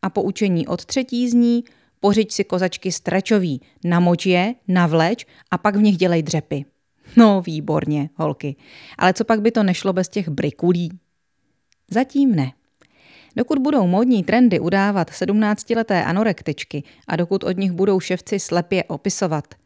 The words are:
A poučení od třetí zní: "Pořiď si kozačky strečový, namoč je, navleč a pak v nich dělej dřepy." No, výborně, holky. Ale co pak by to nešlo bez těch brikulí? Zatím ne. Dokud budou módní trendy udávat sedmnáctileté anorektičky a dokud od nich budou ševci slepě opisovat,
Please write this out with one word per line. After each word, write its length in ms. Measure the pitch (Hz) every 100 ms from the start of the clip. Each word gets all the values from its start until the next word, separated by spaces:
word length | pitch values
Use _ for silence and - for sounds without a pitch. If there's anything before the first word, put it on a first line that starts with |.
A 80 | 190
poučení 560 | 202 190 196 202 170 -
od 180 | 175
třetí 460 | - - 254 240 247
zní: 340 | 240 240 233 233 _ _ _
"Pořiď 320 | 202 208 214
si 120 | -
kozačky 480 | 196 180 185 - 185
strečový, 680 | 170 - 185 196 214 180 131 _ _
namoč 420 | 170 175 175 175 190
je, 280 | 180 190 247 -
navleč 580 | 185 170 165 165 240 - _ _
a 80 | 180
pak 180 | 214 196
v 60 |
nich 140 | 214 180
dělej 260 | 180 170
dřepy." 420 | 151 160 - 143 143 _ _ _ - -
No, 260 | 226 196 175
výborně, 640 | 156 147 156 151 151 139
holky. 420 | - 160 143 143 135 - - - -
Ale 140 | 185
co 120 | 180
pak 160 | 220 220
by 100 | 214
to 120 | 226
nešlo 300 | 196 180 196
bez 160 | 185 185
těch 200 | - 165
brikulí? 640 | 139 151 - 170 175 170 180 _ _ _ _ _ _ _ _ _
Zatím 440 | 226 262 277 277
ne. 180 | 185 131 - _ _ _ _ _ - _ -
Dokud 220 | 247 285
budou 280 | 262 302 180
módní 380 | 185 247 233
trendy 360 | 165 233 247 180
udávat 500 | 160 196 196 196 165
sedmnáctileté 920 | - 185 214 214 214 - 233 226 185
anorektičky 800 | - 175 226 175 - 143 - 151 - - -
a 80 | 156
dokud 280 | 170 196
od 120 | - 185
nich 160 | 196
budou 280 | 175 196 190
ševci 400 | - 185 - 202
slepě 440 | - 175 170 190
opisovat, 600 | - 160 202 - 185 151 - -